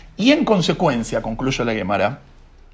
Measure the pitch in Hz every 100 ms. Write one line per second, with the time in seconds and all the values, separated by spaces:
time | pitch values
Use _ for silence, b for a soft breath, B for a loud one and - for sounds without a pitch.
0 | b - 233 302 240 202 160 160 165 120
1 | 110 117 110 113 131 - 117 107 95 101
2 | 101 139 - - - - -